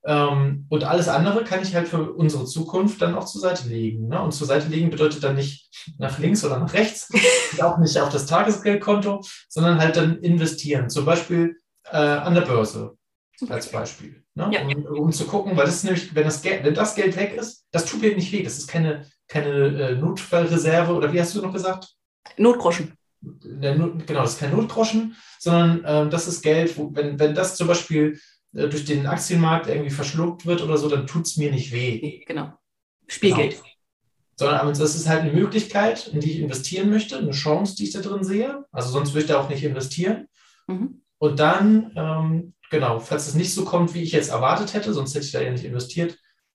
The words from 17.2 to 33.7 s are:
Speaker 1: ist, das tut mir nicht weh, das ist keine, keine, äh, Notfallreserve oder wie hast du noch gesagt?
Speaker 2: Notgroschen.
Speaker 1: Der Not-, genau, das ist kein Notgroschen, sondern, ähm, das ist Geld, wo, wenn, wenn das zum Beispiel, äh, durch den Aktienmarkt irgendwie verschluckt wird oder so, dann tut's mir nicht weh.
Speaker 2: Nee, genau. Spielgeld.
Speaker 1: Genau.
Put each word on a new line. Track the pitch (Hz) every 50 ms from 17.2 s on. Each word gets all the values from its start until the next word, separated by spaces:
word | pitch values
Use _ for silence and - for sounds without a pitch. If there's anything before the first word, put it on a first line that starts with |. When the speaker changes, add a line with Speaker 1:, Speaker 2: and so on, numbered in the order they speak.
| 202 202 -
Speaker 1:
ist, | 240 226 - - _ _ _
das | - 170 165
tut | - - 220
mir | 220 208 202
nicht | 185 170 -
weh, | 208 202
das | 170 117 127 -
ist | - -
keine, | - 165 160 156 151 143 - - _ _ _
keine, | _ - 156 143 143
äh, | 143 143 139 143 - 143 135 127 127
Notfallreserve | 131 151 175 - - - - 180 170 170 165 165 156 147 160 160 170 170 170
oder | 175 160 151 147 165
wie | 175
hast | 170 170 -
du | 202
noch | 185 190 190
gesagt? | 196 180 185 185 185 - - _ _ _ _ _ _ _ - -
Speaker 2:
Notgroschen. | - 208 233 240 - - 170 175 180 170 - - _ _ _ _ _
Speaker 1:
Der | - - - - - 143 139 139 139 139 143
Not-, | 160 170 170 170 160 -
genau, | - 147 135
das | 120 117 -
ist | -
kein | 147 139 165
Notgroschen, | 214 220 - - 226 226 220 214 220 226 220 - - - - - _
sondern, | - 170 170 170 170 170 170 165 -
ähm, | 151 151 151 151 151
das | 160 170 - 175
ist | 165 -
Geld, | - 156 156 165 170 170 165
wo, | 147 147 - -
wenn, | 143 147 147 143 139
wenn | 151 151 147
das | 180 185 180 -
zum | - 175 165
Beispiel, | 175 165 - - 160 151 151 151 151 - _ _ _ _ _ _ -
äh, | - 147 147
durch | 147 151 143
den | 151 151 139 139
Aktienmarkt | 143 170 165 - - 175 170 165 160 165 165 - -
irgendwie | - 147 147 139
verschluckt | 139 143 139 - - 160 170 175 170 - -
wird | 165 175 -
oder | - 156 156
so, | 147 143 151
dann | 143 135 -
tut's | - - 165 165 - -
mir | 160 147 143
nicht | 135 123 - -
weh. | 120 120 127 123 107 113
Speaker 2:
Nee, | - - - - -
genau. | - 165 147 151 151 - _ _ _ _ _ _ _ _ _ _ -
Spielgeld. | - - 214 196 175 160 151 135 -
Speaker 1:
Genau. | - - -